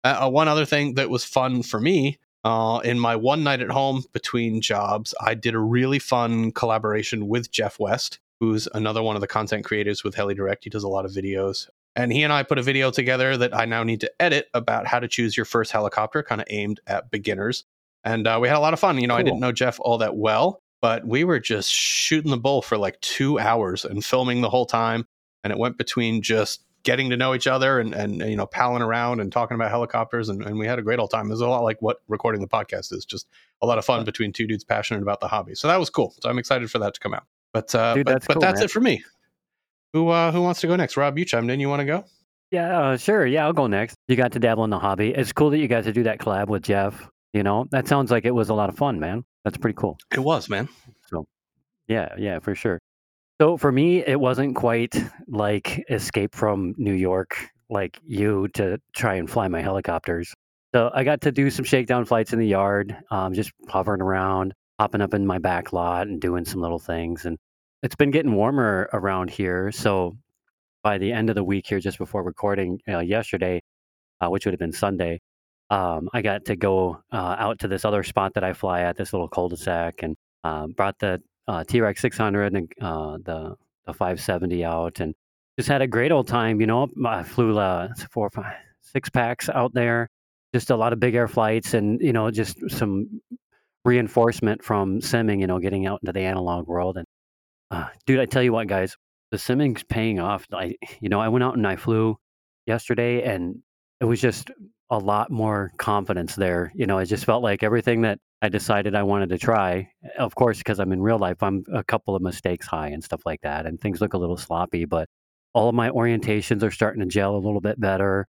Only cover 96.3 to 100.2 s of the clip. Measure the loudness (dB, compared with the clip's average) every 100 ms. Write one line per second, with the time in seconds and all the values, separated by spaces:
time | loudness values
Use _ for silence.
96.3 | -2 -2 -4 -4 -2 -2 -4 -10 _ _
97.3 | _ _ _ _ -8 -8 -8 0 2 2
98.3 | 2 2 2 0 0 0 -6 _ _ _
99.3 | -8 -2 2 2 0 -4 -2 0 0